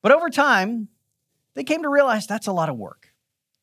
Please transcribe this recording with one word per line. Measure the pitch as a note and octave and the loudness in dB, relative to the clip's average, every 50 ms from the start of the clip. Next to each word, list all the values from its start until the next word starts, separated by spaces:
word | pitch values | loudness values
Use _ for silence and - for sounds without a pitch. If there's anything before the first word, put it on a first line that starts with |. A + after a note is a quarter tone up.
But | _ G#3+ C4 | _ 4 4
over | D#4+ E4+ E4+ | 4 4 -2
time, | - - C#4+ C#4+ B3 G3 F#3 G3+ A#3+ A#3 G#3+ G3+ _ _ _ _ _ _ _ _ _ _ _ _ _ | 0 0 2 4 4 2 2 -2 -4 -6 -8 -10 _ _ _ _ _ _ _ _ _ _ _ _ _
they | - C#4 | -12 -4
came | - D#4 E4 D#4+ | -4 -4 -2 -2
to | D4 | 0
realize | C#4 C#4+ C#4+ C4 A#3 G#3+ - | 2 2 4 4 2 -2 -2
that's | - G3+ A3 - | -6 -8 -6 -4
a | G#3+ G3 | -4 -2
lot | F3 D#3+ D3+ | -2 -2 -2
of | C#3 A#2 | -4 -8
work. | G2+ E2 - _ _ _ _ _ _ _ _ _ _ _ _ _ | -10 -14 -16 _ _ _ _ _ _ _ _ _ _ _ _ _